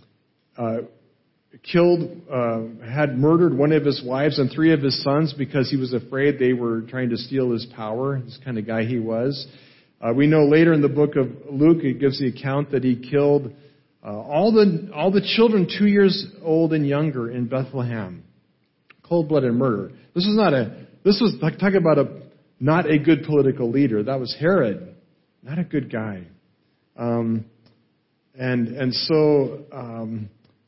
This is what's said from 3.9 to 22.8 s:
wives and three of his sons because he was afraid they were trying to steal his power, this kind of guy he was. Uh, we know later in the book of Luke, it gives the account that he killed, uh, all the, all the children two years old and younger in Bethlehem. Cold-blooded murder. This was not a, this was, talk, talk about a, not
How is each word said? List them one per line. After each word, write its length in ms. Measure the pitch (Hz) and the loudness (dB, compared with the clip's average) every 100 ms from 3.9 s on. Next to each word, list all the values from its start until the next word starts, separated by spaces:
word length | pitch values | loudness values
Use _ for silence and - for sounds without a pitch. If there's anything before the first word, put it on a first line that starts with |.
| 131 123 | -2 -4
wives 320 | 131 151 139 | -2 0 0
and 140 | 127 | -2
three 200 | 139 160 | 2 2
of 100 | 156 | 4
his 200 | 139 127 | 0 -2
sons 320 | 139 143 160 | 0 0 0
because 380 | 139 127 143 123 | -4 -4 -2 0
he 60 | 135 | -2
was 160 | 127 | -2
afraid 440 | 123 - 131 143 139 | -6 -6 -2 0 2
they 160 | 127 | 0
were 280 | 123 120 113 | 0 -2 -4
trying 280 | 113 127 123 | -6 -6 -4
to 80 | 113 | -4
steal 340 | - 135 127 | -4 -2 -2
his 140 | 117 - - | -2 -6 -12
power, 460 | 107 113 135 135 | -8 -6 -4 -6
this 140 | 120 - 131 | -8 -14 -10
kind 140 | 113 | -8
of 80 | 104 | -4
guy 160 | 113 113 | -4 -2
he 140 | 123 | -4
was. 480 | 110 113 131 135 - - - _ _ _ | -4 -2 -4 -4 -12 -20 -20 _ _ _
Uh, 100 | 117 | -2
we 120 | 123 151 | 2 4
know 200 | 156 147 | 6 6
later 280 | 151 170 | 6 6
in 80 | 160 | 4
the 80 | 143 | 2
book 260 | 135 147 147 | 2 0 2
of 140 | 127 - - | -2 -4 -8
Luke, 320 | 139 156 165 | 2 4 4
it 160 | 135 120 | 0 0
gives 200 | 139 131 | -2 0
the 80 | 131 | -4
account 440 | 110 135 139 143 | -4 -4 -4 -2
that 120 | 135 | -2
he 120 | 127 120 | 0 -2
killed, 580 | - 143 143 143 123 - - _ _ _ | -2 0 2 2 0 -14 -20 _ _ _
uh, 40 | - | -14
all 440 | 104 123 151 208 | -12 -4 0 4
the, 380 | 220 208 160 - | 6 4 2 -6
all 180 | 151 180 | -2 0
the 100 | 196 | 0
children 460 | - - 233 214 170 - | 0 2 4 4 0 0
two 80 | 208 | 2
years 400 | 202 196 - - - | 4 4 2 -8 -10
old 320 | 165 160 160 | -2 2 2
and 140 | 156 143 | 0 0
younger 420 | 143 156 131 117 | 0 -2 -4 -6
in 180 | 123 117 | -6 -4
Bethlehem. 760 | 131 131 135 120 113 95 85 - _ _ _ _ _ _ _ | -4 -6 -6 -6 -6 -8 -12 -20 _ _ _ _ _ _ _
Cold-blooded 500 | - 170 151 151 127 | -4 -2 0 0 2
murder. 380 | 120 135 101 92 - _ 180 | 0 0 -2 -6 -14 _ -4
This 100 | 196 | 0
was 100 | 214 | 2
not 180 | 196 | 2
a, 340 | 135 104 - - _ | 2 -2 -8 -20 _
this 160 | 185 208 | 0 2
was, 140 | 220 139 | 2 0
talk, 200 | 156 143 | -4 0
talk 160 | 196 190 | 0 2
about 240 | 160 147 | 4 2
a, 220 | 123 - - _ _ - | 0 -4 -20 _ _ -4
not 300 | 131 165 | 0 0